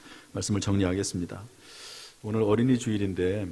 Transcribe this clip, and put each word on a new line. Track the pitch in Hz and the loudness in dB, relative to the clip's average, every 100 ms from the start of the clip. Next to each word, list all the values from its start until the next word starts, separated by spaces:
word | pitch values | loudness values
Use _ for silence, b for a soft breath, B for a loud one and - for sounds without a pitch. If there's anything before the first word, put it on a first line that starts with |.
| B B B 101 | B B B -6
말씀을 | 98 101 | -2 -2
정리하겠습니다. | 98 101 92 92 98 95 87 95 110 - B B B B B B | 0 2 2 0 -2 -4 -6 -8 -16 -20 B B B B B B
오늘 | 107 110 | -4 0
어린이 | 107 107 123 123 | 4 4 6 4
주일인데 | 117 107 98 90 90 101 95 | 2 0 0 0 0 0 -4